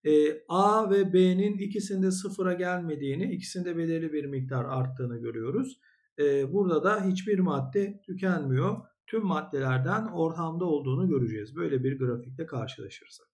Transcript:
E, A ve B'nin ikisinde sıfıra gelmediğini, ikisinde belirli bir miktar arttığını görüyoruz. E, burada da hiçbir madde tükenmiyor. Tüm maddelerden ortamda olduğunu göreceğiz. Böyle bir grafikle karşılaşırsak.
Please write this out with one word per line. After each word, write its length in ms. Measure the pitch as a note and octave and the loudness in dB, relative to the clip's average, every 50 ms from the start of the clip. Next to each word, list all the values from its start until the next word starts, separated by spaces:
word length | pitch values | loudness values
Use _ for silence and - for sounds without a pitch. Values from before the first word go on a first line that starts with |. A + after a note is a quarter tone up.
| - | 4
E, 40 | D3+ D3+ D3+ D3+ D3+ D#3+ - _ - | 6 6 6 6 4 2 -4 _ -2
A 420 | E3+ F#3 G3 G#3 G#3+ A3 A3 G3 | 2 4 4 6 4 4 4 4
ve 220 | G3 G3 F#3+ F#3 | 4 4 4 4
B'nin 460 | F3+ F#3 F#3 F#3 F#3 F#3 G3+ G#3 G3+ F#3+ | 6 6 6 6 6 4 2 2 0 -2
ikisinde 520 | G3 G3+ G3+ G#3 G3 - G3+ F#3+ F#3+ F#3+ | -4 -4 -4 -4 -4 -2 0 2 2 2
sıfıra 420 | F#3 F#3 F#3+ G3+ G3 - F#3+ F#3 | 0 0 -4 -6 -4 -2 0 0
gelmediğini, 840 | F3+ F3 F3+ F3+ F3+ F3+ E3+ E3 D3+ C#3 C#3+ C#3 C3+ D#3+ G3+ C4+ F#3 | 0 0 -2 -2 -2 -2 -2 -4 -4 -4 -2 -4 -2 -2 -2 -2 -4
ikisinde 420 | - - - - F#3 F3+ F3+ E3+ | -6 -6 -8 -8 -6 -6 -4 -2
belirli 360 | E3+ E3 E3 E3 E3 E3 D#3 | -2 -2 0 -2 -2 -2 -2
bir 120 | D3+ D3 C#3 | -4 -4 -4
miktar 400 | C#3 C#3 C3 C3 C3 C3+ B2 B2 | -4 -4 -6 -4 -2 -2 -2 -2
arttığını 540 | C#3 C3+ C3 B2+ C3 - - B2+ B2 A#2+ A#2 | -2 -2 -2 -2 -2 -4 -6 -6 -6 -6 -6
görüyoruz. 600 | A#2 A#2 A#2 A2+ A2+ B2 E3 A3+ C4 - - _ _ _ _ _ _ _ _ - | -8 -6 -6 -6 -4 -2 -2 -2 -2 -4 -8 _ _ _ _ _ _ _ _ 0
E, 340 | D3 C#3+ C#3 C#3 C#3 C3+ | 2 2 2 2 0 0
burada 320 | E3 G3+ G3 F3+ E3 D3+ - | 0 0 2 4 2 2 4
da 200 | G3 G#3+ G#3 F#3+ | 2 2 2 2
hiçbir 340 | F#3+ F#3 - - A3 G#3 F#3 | 0 0 0 0 0 2 2
madde 600 | F#3 E3 D3 C3+ C3 - - G3+ G3 G3 - - _ | 2 2 2 0 -2 -2 0 -2 -2 -2 -6 -12 _
tükenmiyor. 680 | - F#3 F#3 F#3+ F#3 F3+ D#3+ C#3+ C3 B2+ C3 E3+ G3 G#3+ - - _ _ _ _ | -12 -8 -4 0 0 0 0 0 0 0 2 2 0 -2 -4 -10 _ _ _ _
Tüm 180 | - - A3+ G#3 | -4 -2 -2 0
maddelerden 840 | F#3 D#3+ D3+ D3+ - - C#3 C3+ C3 B2+ C3 C3 E3 G3 A3 A3 | 0 -2 -2 -4 -4 -4 -2 0 0 0 0 2 0 0 0 -2
ortamda 580 | A3 F#3 E3 E3 D#3+ E3 E3+ E3 D#3+ D#3+ E3+ F#3 | -4 0 0 0 0 0 -2 -6 -4 -2 -2 0
olduğunu 440 | F3 D3+ C#3+ C3+ B2+ C3 D#3+ F#3+ F3+ | 0 0 0 0 0 0 2 2 2
göreceğiz. 480 | D3+ C3 B2 G#2+ G#2+ G#2+ G#2 A#2 C3+ | 2 2 0 0 -2 -6 -8 -8 -6
Böyle 280 | E3 F3 D3+ C#3 B2+ B2+ | -4 -2 0 0 0 0
bir 140 | C3+ C3 C3 | -2 -2 -2
grafikle 480 | C3 B2 A#2+ B2 B2 - - - D#3+ | -2 -2 -2 -4 -8 -12 -10 -10 -10
karşılaşırsak. 800 | E3 C#3+ A#2+ A2 - - - A#2 G#2 - - - - - - _ _ | -8 -6 -8 -8 -8 -10 -14 -14 -16 -16 -18 -20 -20 -20 -20 _ _